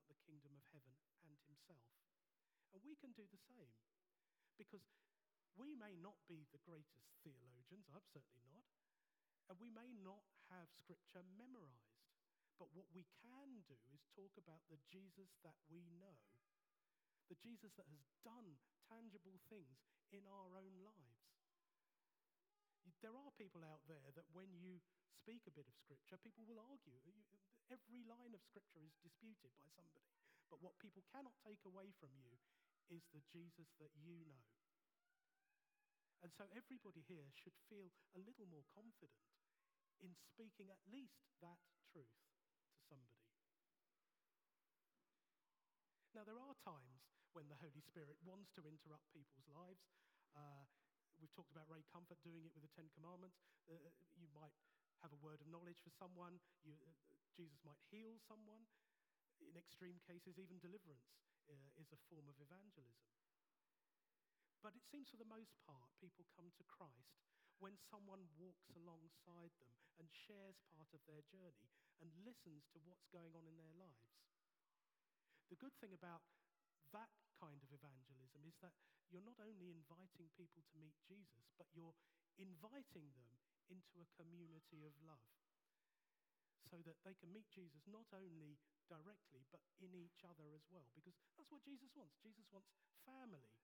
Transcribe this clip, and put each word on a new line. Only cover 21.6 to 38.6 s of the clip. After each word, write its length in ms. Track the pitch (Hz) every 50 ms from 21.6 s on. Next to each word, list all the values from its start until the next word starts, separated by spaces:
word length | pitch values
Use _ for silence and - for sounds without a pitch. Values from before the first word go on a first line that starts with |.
| _ _ _ _ _ _ _ _ _ _ _ _ _ _ _ _ _ _ _ _ - - - -
You, 140 | - 180 156 - -
there 80 | 220 226
are 160 | 262 285 277 - -
people 240 | 214 190 - 170
out 240 | 160 160 156 151 139
there 240 | 147 160 147 135 139 135 165
that 160 | 170 - 160
when 160 | 180 190 196 185 170
you 240 | 180 185 185 170 - - - - - - -
speak 320 | - - 220 233 240 -
a 80 | 190 143
bit 160 | 151 135 -
of 80 | 117 -
scripture, 400 | - - 139 - - - 185 185
people 300 | - 226 - 226 226 214
will 80 | 233 214
argue. 400 | 220 247 277 262 - 156 123 131 127
You, 80 | 165 202 214 208 - 202 208 - - - - - -
every 320 | 254 254 - - 240 247 233 226
line 260 | 233 233 247 240 226
of 80 | 180
scripture 400 | - - - 202 - - - 165
is 160 | 156 160 - - -
disputed 500 | 165 - - 226 220 214 - - 127 120 151
by 80 | 143 151
somebody. 400 | - - 170 160 156 139 - - - - - - - - - -
But 140 | 170 175 170
what 180 | 185 - -
people 240 | - 202 - 190 180 - -
cannot 240 | 269 277 247 240 - -
take 160 | 220 208 208 - 196
away 240 | 185 196 190 202 185 -
from 160 | - 135 131 135
you 240 | 127 120 120 127 - - - - - - - - - -
is 160 | 170 170 170 - -
the 80 | 151 139 -
Jesus 400 | - 170 175 170 170 - 160 - - -
that 160 | 156 147 -
you 320 | 147 151 170 170 170 165
know. 240 | 156 139 131 113 110 - - - - - - _ _ _ _ - - - _ _ _ _ - - - - - _ _ - - - - - - - _ - - 175
And 80 | 175 -
so 160 | - 202 202
everybody 540 | 202 240 240 - 262 247 - 202 175 165 143
here 240 | - 185 160 143 139 139 -
should 180 | - 180 - - - -
feel 240 | 214 202 190 180 - - - - - 185
a 20 | 190
little 240 | 214 262 - 214 180
more 160 | 165 151